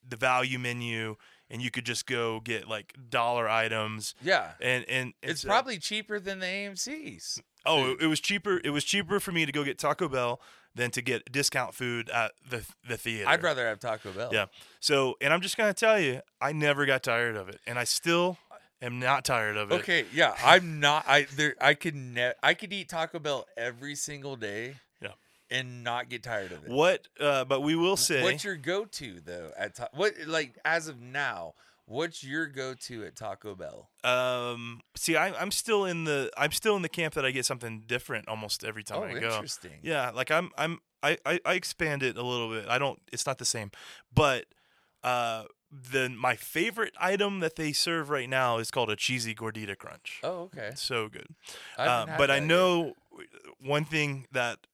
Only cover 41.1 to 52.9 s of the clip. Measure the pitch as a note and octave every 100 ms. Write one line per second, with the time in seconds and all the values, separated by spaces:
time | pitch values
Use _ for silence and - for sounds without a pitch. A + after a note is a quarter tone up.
41.1 | E3 C#3 F3 - F3+ - - D#3+ C#3+ C3
42.1 | A2+ B2 B2 A2+ A2 G#2 B2 C#3 - _
43.1 | - - C3 B2+ A#2 G#2 - - - _
44.1 | A#2+ D3+ B2+ - _ _ _ _ _ B2
45.1 | B2 A#2 A2+ G#2+ - _ C#3+ B2 C3+ B2+
46.1 | A#2+ B2 A#2 - D#3 G#3 A#3 A3 - F#3
47.1 | F#3+ G3+ G3 D#3+ D#3+ D#3 C#3 - E3+ C#3+
48.1 | C#3+ B2 C3 B2+ A#2 A2+ - A2+ G#2+ -
49.1 | B2+ A2+ G#2+ A2 A2 G#2 G2 D#2+ - -
50.1 | - D3+ F3+ F3+ D#3+ G#2+ C3 - B2 A2
51.1 | - - - - - - - C3 A#2+ A2
52.1 | D#3 C#3 C#3 D3+ F3 F#3 F3 D#3